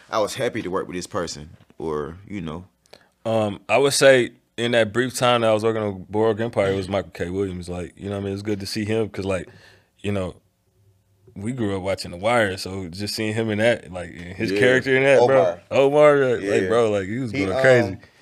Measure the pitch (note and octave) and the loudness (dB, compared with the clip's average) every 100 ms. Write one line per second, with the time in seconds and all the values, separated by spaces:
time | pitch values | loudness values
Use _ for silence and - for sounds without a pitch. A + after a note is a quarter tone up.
0 | - A2 G2+ A#2+ A#2+ A2+ F2+ F2+ C#2 F2 | -6 -4 -2 -4 -6 -4 -6 -6 -6 -8
1 | - G2+ E2 D2 D#2 - _ - E2 D2+ | -8 -8 -8 -10 -16 -20 _ -10 -6 -6
2 | D2 F2+ G2+ G2+ E2 E2+ F#2+ _ _ - | -6 -12 -12 -10 -10 -10 -14 _ _ -20
3 | _ _ A2+ A2+ G#2 F#2+ - A#2 C#3 - | _ _ -4 -2 -2 -4 0 2 2 6
4 | C#3 C3 A#2+ - _ - A#2+ A#2+ G#2+ A2+ | 8 8 4 -6 _ -6 0 2 2 0
5 | B2+ - B2 A#2+ A2+ G#2+ A2+ A2 G#2 F#2+ | -2 0 2 4 4 2 2 0 -4 -6
6 | F2+ G#2 A2 G#2 A#2 A#2 G2 G2 F#2 G2+ | -6 0 0 0 -2 0 0 0 -2 -4
7 | F2 - F2+ F#2+ G2 F2+ E2+ F2 F2 - | -4 -8 -6 -4 -4 -6 -10 -10 -10 -10
8 | G2 G2+ G2+ G2 G#2 G2+ G2 A2 G#2 A2 | -8 -6 -6 -6 -4 -6 -6 -6 -2 -2
9 | G#2 - F#2+ F#2 - - - _ _ _ | -2 -4 -4 -4 -6 -20 -20 _ _ _
10 | G2+ G2+ F#2 - _ _ _ _ _ _ | -6 -4 -6 -10 _ _ _ _ _ _
11 | _ _ _ - G#2+ C3 G#2 G2 F#2+ F#2+ | _ _ _ -10 -8 -4 -4 -4 -4 -6
12 | F2+ F2 G#2+ A#2+ G#2 F#2+ F#2+ G2 F2+ F2+ | -6 -4 0 2 2 -2 -8 -8 -10 -8
13 | G2+ - A2 A2 A2+ G#2 A#2 A2+ D2+ F2+ | -8 -4 -4 -2 -2 0 2 0 -4 -12
14 | E2+ F2 F2 F2+ A2 G2+ B2+ C3 C3 C3 | -12 -14 -14 -6 -4 2 4 4 2 2
15 | C#3 C3 B2 C3+ G#2+ F2 - A#2 C#3 D3 | 4 6 6 4 2 -2 -2 2 4 6
16 | D3+ C#3+ C3 G#2+ G2 A2+ F#2 A#2 A2+ G2+ | 6 6 2 0 0 0 2 2 2 0
17 | F#2+ A#2+ B2 G2+ F#2+ B2+ C3 B2 G2+ F#2 | -2 -6 -6 -4 -2 2 6 6 4 -4
18 | - _ | -14 _